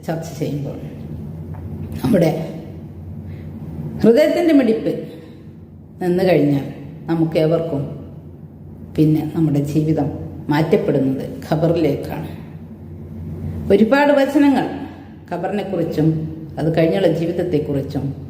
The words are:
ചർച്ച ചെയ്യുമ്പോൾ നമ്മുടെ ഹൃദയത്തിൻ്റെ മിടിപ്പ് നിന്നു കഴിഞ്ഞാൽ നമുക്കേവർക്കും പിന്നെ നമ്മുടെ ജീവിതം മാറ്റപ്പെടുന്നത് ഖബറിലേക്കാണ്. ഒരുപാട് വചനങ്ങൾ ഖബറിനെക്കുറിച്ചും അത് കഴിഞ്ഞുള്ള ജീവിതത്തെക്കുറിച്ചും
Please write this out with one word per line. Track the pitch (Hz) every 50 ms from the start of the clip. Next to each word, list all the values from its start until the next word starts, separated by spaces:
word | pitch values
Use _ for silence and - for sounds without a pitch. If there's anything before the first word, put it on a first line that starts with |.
| -
ചർച്ച | - 165 156 - - - -
ചെയ്യുമ്പോൾ | 156 - 143 147 135 - - - - - - - - - - - - - - - - - - - - - - - - - - - -
നമ്മുടെ | 254 226 180 170 156 156 - - - - - - - - - - - - - - - - - - - - - - - - - - - - - - - - - -
ഹൃദയത്തിൻ്റെ | 214 240 277 311 302 - 339 349 320 311
മിടിപ്പ് | 277 254 220 220 - - 165 - - - - - - - - - - - - - - - - - - - - - - 180
നിന്നു | 180 175 180 190
കഴിഞ്ഞാൽ | 185 170 147 143 143 143 139 - - - - - - - - -
നമുക്കേവർക്കും | 160 165 165 160 160 - 175 156 156 165 165 165 - 143 135 139 143 - - - - - - - - - - - - - - - - - - - - -
പിന്നെ | - 156 156 156 147 - - -
നമ്മുടെ | 170 160 147 139 143
ജീവിതം | 139 - - 156 151 156 160 151 139 123 - - - - - - - -
മാറ്റപ്പെടുന്നത് | 151 147 156 - - - - - - 135 135 135 131 117 - - - - - -
ഖബറിലേക്കാണ്. | 160 151 170 160 165 170 160 143 139 139 - - - 160 160 - - - - - - - - - - - - - - - - - - - - - - - - - - - - - 196
ഒരുപാട് | 202 220 220 269 277 294 285 294
വചനങ്ങൾ | 277 277 - - 302 285 285 269 214 156 - - - - - - - - - - - - -
ഖബറിനെക്കുറിച്ചും | 180 170 180 254 208 208 185 196 190 175 156 - - - 151 160 156 - - - - - - - - -
അത് | 147 160 160
കഴിഞ്ഞുള്ള | 170 165 165 190 196 190
ജീവിതത്തെക്കുറിച്ചും | 170 160 165 170 170 175 180 175 - 151 147 - 151 143 139 131 - - 143 - 139 - - -